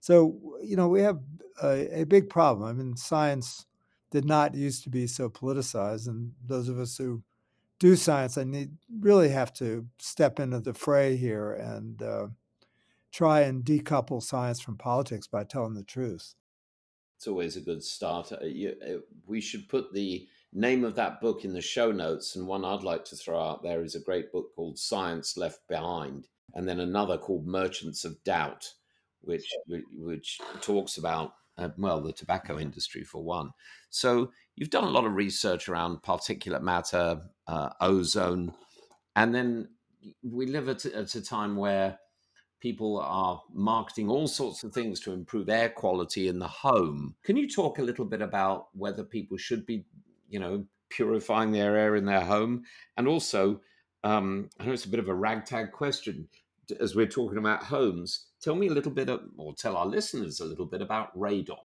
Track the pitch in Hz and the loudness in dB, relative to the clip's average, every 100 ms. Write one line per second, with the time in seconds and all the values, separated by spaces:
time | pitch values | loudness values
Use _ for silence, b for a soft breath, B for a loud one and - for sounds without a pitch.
0 | - 175 160 160 - - 208 196 175 190 | 10 10 10 4 -12 -12 -4 2 6 6
1 | 202 175 135 156 - - 143 135 147 165 | 6 2 -6 -16 -18 -2 2 2 0 -2
2 | 160 196 196 175 160 113 110 117 131 123 | 6 6 8 6 6 6 0 -4 -4 -6
3 | - 156 151 139 123 - - _ _ _ | -2 2 2 0 -4 -10 -18 _ _ _
4 | _ 147 139 151 147 139 139 127 - 127 | _ 0 4 6 4 2 -2 -4 -4 -2
5 | 123 123 127 101 127 139 127 113 101 110 | -2 -2 -4 -4 -2 -2 -2 -2 -2 -2
6 | 117 113 120 123 123 131 123 123 123 - | -6 -6 -8 -10 -6 -4 -2 -4 -6 -4
7 | 131 117 - _ _ _ _ _ 180 180 | -6 -6 -10 _ _ _ _ _ 10 10
8 | - 143 131 123 131 139 139 151 _ 233 | 8 4 2 -2 -4 -4 -6 -12 _ 0
9 | 202 202 160 135 123 - 120 113 117 _ | 8 10 8 6 0 -2 -2 -2 -6 _
10 | - - 151 - 135 123 117 120 - 143 | -12 4 4 4 -2 -2 -4 -4 2 4
11 | 139 131 127 107 104 107 113 107 110 110 | 6 2 0 -2 -4 -6 -6 -8 -10 -8
12 | 110 110 104 117 _ _ _ _ _ _ | -6 -4 -6 -10 _ _ _ _ _ _
13 | _ - 165 151 143 131 123 151 147 147 | _ 2 6 6 6 2 2 2 4 0
14 | 123 131 - 131 123 120 - 104 127 123 | 0 -4 -4 -2 -2 -4 -6 -8 -2 0
15 | 139 110 - 120 127 139 113 107 98 - | 0 -6 -6 -6 -4 -4 -4 -6 -10 -6
16 | 127 87 - - _ _ _ _ _ _ | -6 -6 -12 -20 _ _ _ _ _ _
17 | _ _ - 95 85 78 78 82 - - | _ _ -6 -4 -4 -6 -6 -6 -6 -6
18 | 92 87 85 - 80 69 98 - 64 87 | -4 -4 -6 -8 -8 -6 -6 -6 -8 -10
19 | - - - 110 107 110 - 135 - 98 | -10 -20 -8 -6 -6 -10 -4 -4 -4 -4
20 | 98 92 b b b - 117 127 120 104 | -4 -6 b b b -2 2 2 2 0
21 | 101 - 117 101 98 90 85 - 117 104 | -2 0 -2 -2 -4 -6 -6 0 2 2
22 | 82 80 - 95 92 98 95 101 95 85 | -2 -4 -6 -8 -6 -4 -2 -4 -2 -4
23 | - 80 - 85 80 78 82 85 82 82 | -6 -14 -4 -2 -2 -4 -4 -4 -4 -8
24 | 87 92 82 90 - - 82 - - 104 | -4 -4 -2 -6 -8 -8 -10 -6 -4 -2
25 | 90 85 - - 85 - _ 82 82 85 | -2 -4 -6 -4 -6 -6 _ -4 -4 -4
26 | 71 69 - _ _ - 92 90 90 95 | -6 -10 -16 _ _ -6 -4 -2 0 0
27 | 101 87 - 92 76 92 92 90 85 78 | 0 -2 -2 -4 -2 0 -2 -2 -10 -8
28 | 87 78 - 90 73 - - - _ _ | -10 -8 -2 0 -2 -6 -16 -18 _ _
29 | _ _ - 71 - - - 85 - - | _ _ -6 -6 -4 -10 -8 -10 -10 -12
30 | 82 82 - - - - - 101 92 - | -8 -8 -8 -10 -12 -12 0 2 2 -4
31 | 82 82 78 _ _ - 87 85 98 80 | -2 -2 -4 _ _ -8 -8 -2 0 0
32 | 76 80 - 95 - 76 78 69 - - | -2 -8 -2 -2 -2 -6 -6 -6 -8 -8
33 | - 76 82 87 71 - B B B - | -12 -10 -6 -4 -6 -12 B B B 0
34 | 127 120 123 b b - 151 - 196 131 | 2 4 2 b b -10 -2 0 4 4
35 | 113 98 101 92 107 87 - 87 85 85 | 4 2 0 0 0 0 -2 -2 -2 -4
36 | - 90 - - - 76 82 87 85 92 | -2 -4 -2 -6 -4 -4 0 0 0 0
37 | 87 82 85 _ - 82 71 - 92 95 | 2 0 -6 _ -8 -4 -4 0 4 4
38 | 85 104 90 90 87 - b b b b | 4 2 2 0 -2 -8 b b b b
39 | _ - 113 120 123 117 104 _ _ _ | _ 4 4 4 0 -2 -6 _ _ _
40 | - - 123 120 131 143 131 131 - 107 | -20 -14 -8 -4 -2 -2 -2 -4 -4 -6
41 | 101 117 98 113 104 101 101 98 95 95 | -6 -6 -6 -4 -2 0 0 2 0 -2
42 | _ _ _ _ _ _ 123 113 110 104 | _ _ _ _ _ _ -8 -2 -2 0
43 | 71 92 92 90 - - 101 113 107 - | 0 0 0 -2 -8 -2 2 2 0 -4
44 | 104 127 151 - 127 87 113 113 117 92 | 0 2 0 -2 -4 -4 -8 -4 -4 -6
45 | - 92 87 113 92 110 117 113 98 92 | -6 -8 -6 -4 0 2 2 0 0 0
46 | 87 - 95 87 87 - 139 120 85 73 | -2 -2 -2 -2 -6 -4 2 4 4 -2
47 | 71 - - 226 285 - 165 - 127 120 | -8 -12 0 2 2 0 0 0 -4 -2
48 | 101 104 104 98 95 95 - 98 98 101 | -4 -4 -2 0 2 0 -4 -8 -6 -6
49 | 101 113 98 95 - 113 107 113 - - | -8 -8 -6 -8 -4 -4 -2 -6 -6 -20
50 | _ _ _ 101 90 101 98 _ _ - | _ _ _ -6 -4 -4 -6 _ _ -2
51 | 110 110 107 110 110 107 101 104 107 107 | 2 2 2 2 4 4 4 4 4 4
52 | 101 98 87 104 110 120 120 B B - | 4 2 4 2 2 -2 -6 B B -2
53 | 123 160 - 107 98 101 b b b _ | 2 2 2 2 4 2 b b b _
54 | 104 107 98 98 101 _ 117 127 98 113 | 0 2 2 -2 -6 _ -4 -4 -2 -2
55 | 95 92 107 110 107 117 107 - 143 135 | 0 0 0 -2 -4 -6 -6 -4 -4 -2
56 | - 76 80 b b _ _ - 110 98 | -6 -8 -10 b b _ _ -4 0 2
57 | 110 - 117 98 107 107 - 139 123 87 | 2 2 -2 0 0 0 0 2 2 0
58 | 87 - - _ - 160 196 147 143 131 | -6 -8 -10 _ -2 0 2 2 0 -2
59 | 131 123 - - 76 73 113 92 90 123 | -2 -2 -6 -14 -14 -6 -4 0 0 0
60 | 208 135 92 73 82 80 85 92 95 110 | -2 -4 -6 -6 -8 -6 -6 -6 -4 -4
61 | 107 92 104 101 87 87 - | -4 -6 -2 -2 -4 -12 -16